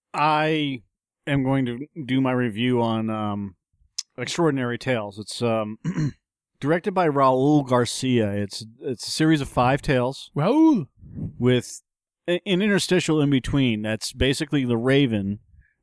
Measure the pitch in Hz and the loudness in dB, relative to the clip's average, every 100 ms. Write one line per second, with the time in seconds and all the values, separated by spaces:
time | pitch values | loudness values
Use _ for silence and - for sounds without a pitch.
0 | _ 147 151 151 156 156 147 123 - _ | _ -2 2 2 2 0 -2 -6 -12 _
1 | _ _ - 139 131 135 123 120 147 165 | _ _ -4 0 2 0 -2 -6 -12 -12
2 | 123 131 131 127 120 101 123 120 117 113 | -2 0 2 0 0 0 0 2 2 0
3 | 110 110 107 101 98 - _ _ _ - | -2 -4 -4 -4 -8 -12 _ _ _ -14
4 | - - 123 - 160 135 123 117 131 120 | -14 -12 -8 0 0 0 -2 -4 -2 -2
5 | 104 98 104 - 120 113 107 110 160 175 | -4 -10 -12 -4 0 0 -2 -6 -6 -4
6 | 143 - _ _ _ _ 139 170 208 190 | -4 -6 _ _ _ _ -2 -2 0 0
7 | 165 139 135 131 143 151 127 123 117 - | 0 4 4 4 4 4 4 0 0 -2
8 | 131 120 104 101 101 - 110 120 147 117 | 0 0 0 -2 -6 -10 -16 -12 -8 -8
9 | - - 160 156 131 - 123 143 - 127 | -8 0 2 2 0 0 2 2 0 0
10 | 123 - - 143 175 294 320 233 131 _ | 0 -6 -8 -2 2 4 4 4 -2 _
11 | - - - - 120 123 - - - _ | -18 -12 -10 0 2 2 -2 -12 -20 _
12 | _ _ - 175 208 180 208 190 - 180 | _ _ -4 -4 0 0 2 2 2 0
13 | - 156 143 135 - 143 127 107 107 110 | 2 0 2 0 0 0 0 0 -4 -6
14 | - 127 127 139 156 147 123 117 127 139 | -8 -2 -2 0 -2 -2 0 0 2 2
15 | 135 107 98 104 - - _ _ | 2 0 -2 -6 -12 -20 _ _